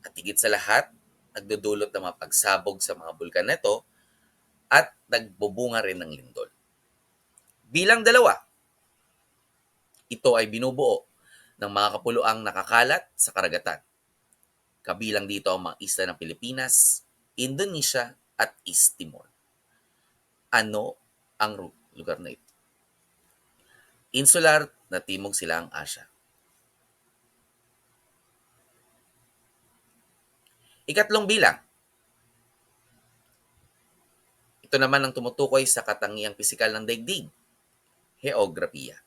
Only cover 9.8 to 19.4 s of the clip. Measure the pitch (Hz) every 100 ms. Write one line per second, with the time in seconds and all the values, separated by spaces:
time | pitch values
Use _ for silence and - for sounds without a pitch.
9.8 | _ _ _ 117 131 117 110 113 131 127
10.8 | 127 98 _ _ _ - _ _ 101 101
11.8 | 104 - 120 117 110 110 107 95 - 117
12.8 | 127 170 - - - 95 92 85 - 76
13.8 | _ _ _ _ _ _ _ _ _ _
14.8 | - 92 110 104 98 101 95 92 87 -
15.8 | 98 - 92 85 82 82 120 131 131 -
16.8 | - - _ _ _ - 127 139 202 165
17.8 | - 131 120 - _ - 113 _ - 87
18.8 | - - 80 67 _ _